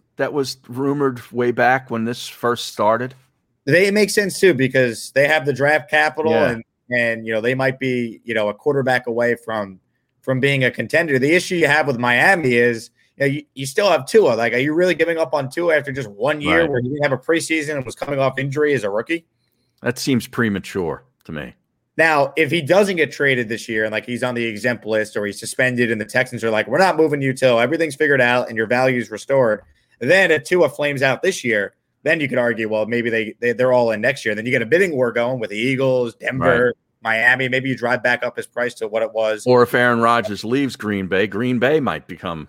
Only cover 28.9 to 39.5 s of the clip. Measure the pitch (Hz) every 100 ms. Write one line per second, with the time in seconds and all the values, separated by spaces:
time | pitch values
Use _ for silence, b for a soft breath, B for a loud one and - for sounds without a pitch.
28.9 | 127 110 107 - 135 117 104 - _ _
29.9 | - 120 185 180 151 151 180 151 - 147
30.9 | 139 131 120 185 185 123 107 98 - _
31.9 | _ 147 165 139 123 120 110 107 107 107
32.9 | 120 117 113 107 - 120 117 127 123 117
33.9 | 107 120 135 113 107 117 123 113 165 190
34.9 | 139 123 120 120 131 107 104 123 131 135
35.9 | 127 120 - - 131 131 120 123 - _
36.9 | _ 113 110 120 127 131 131 135 117 117
37.9 | 123 123 123 123 120 104 - 123 - 110
38.9 | 110 110 110 110 107 127